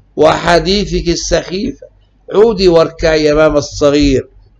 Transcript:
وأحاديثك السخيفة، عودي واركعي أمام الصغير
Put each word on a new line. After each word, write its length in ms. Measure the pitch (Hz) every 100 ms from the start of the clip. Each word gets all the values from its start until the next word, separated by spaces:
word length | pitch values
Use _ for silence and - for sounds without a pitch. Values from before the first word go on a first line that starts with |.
| _ -
وأحاديثك 920 | 156 156 165 170 160 202 175 175 160
السخيفة، 800 | 170 - 165 - 185 - - - _ _ _ -
عودي 340 | 147 226 190 185
واركعي 640 | 165 156 - 165 156 151
أمام 260 | 147 156 147
الصغير 720 | 120 - 147 147 143 131 - _ _ _